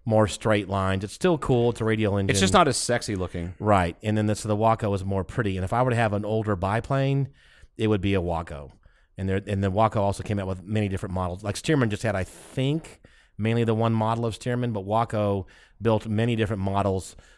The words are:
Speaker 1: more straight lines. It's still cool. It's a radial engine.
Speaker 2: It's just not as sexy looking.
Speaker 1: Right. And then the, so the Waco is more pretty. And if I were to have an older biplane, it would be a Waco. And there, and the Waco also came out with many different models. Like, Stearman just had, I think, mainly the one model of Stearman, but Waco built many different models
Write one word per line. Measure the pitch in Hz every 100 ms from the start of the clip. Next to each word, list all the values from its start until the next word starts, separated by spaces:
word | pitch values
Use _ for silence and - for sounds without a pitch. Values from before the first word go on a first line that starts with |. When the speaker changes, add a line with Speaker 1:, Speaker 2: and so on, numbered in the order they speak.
| 113
Speaker 1:
more | 110 107
straight | - 117 104 92
lines. | 98 95 95
It's | 101
still | - 185 156
cool. | - 123 120
It's | 113
a |
radial | 110 110 104 101
engine. | 98
Speaker 2:
It's | 196
just | 190
not | 202 156
as | -
sexy | - 120 - 98
looking. | 87 87 85 -
Speaker 1:
Right. | 104 98 87 -
And | 107 107
then | 107
the, | 107
so | 107
the | 104
Waco | 113 113 107
is | 101
more | 95 98
pretty. | 90 - 104 95
And |
if | 92
I | 117
were | 131
to | 117
have | 110
an | 101
older | 104 110 107 95
biplane, | 95 113 - 135 135 139 139 - - - - -
it | 110
would | 107
be | 98
a | 95
Waco. | 87 82 85 76 71 - _ _ _ -
And | 95
there, | 95 101
and | 98
the | 98
Waco | 95 110 110
also | 101 98
came | - 101
out | 95
with | 95
many | 90 107 101
different | 92 98
models. | 92 90 92
Like, | 104 -
Stearman | - 151 113
just | 104
had, | 113
I | 95
think, | 92 - - - 131 160 - - - _ _ -
mainly | 110 117
the | 113
one | 110 113
model | 113 110 113 117
of | 101
Stearman, | 127 123 120
but | 107
Waco | 95 110 117 110 104 98 90 - - -
built | 113 110 110
many | 107 120 113
different | 107 104
models | 98 98 98 95 - - -